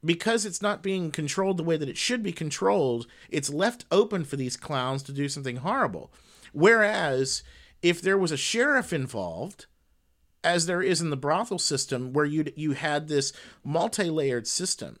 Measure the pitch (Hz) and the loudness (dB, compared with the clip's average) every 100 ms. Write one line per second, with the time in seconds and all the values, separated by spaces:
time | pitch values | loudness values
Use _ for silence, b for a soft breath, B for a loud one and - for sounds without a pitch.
0 | 156 170 214 226 208 170 202 202 196 190 | 0 0 2 0 0 -4 -4 -2 -2 -2
1 | 170 151 151 - 190 185 165 160 143 - | -2 -4 -4 0 0 0 0 0 -2 -4
2 | - 247 202 165 156 - 190 202 139 120 | -2 -2 -4 -6 -6 -2 2 4 2 0
3 | 120 B B - 135 147 202 240 - 180 | -4 B B -4 -2 0 0 -2 0 2
4 | 220 202 151 143 127 - - 143 127 135 | 4 0 -4 -4 -4 -6 -6 -4 -2 -4
5 | 139 139 143 139 135 123 143 247 190 87 | -6 -4 -4 -4 -6 -6 -4 0 0 -2
6 | - B B B B - 180 226 208 220 | -12 B B B B 6 8 8 6 2
7 | 165 131 131 - - B B B 175 170 | 0 0 0 -2 -8 B B B 2 2
8 | 175 196 180 147 - 226 269 277 208 160 | 2 2 2 0 -2 2 4 2 0 -4
9 | 131 110 90 82 147 - - _ _ _ | -4 -4 -6 -6 -10 -12 -20 _ _ _
10 | _ _ _ _ - 175 165 175 185 170 | _ _ _ _ 0 0 0 0 2 0
11 | 165 143 139 165 233 180 - 135 - 131 | 0 -2 0 0 0 -2 -2 -2 -2 -4
12 | 127 135 147 151 151 - 151 135 160 147 | -2 0 2 2 -2 -2 -2 0 0 -2
13 | 151 147 135 B B B - 156 196 - | 0 0 0 B B B -4 -2 0 0
14 | 180 156 139 123 113 - 185 - 82 58 | 0 0 0 0 -2 -4 -4 -4 -8 -14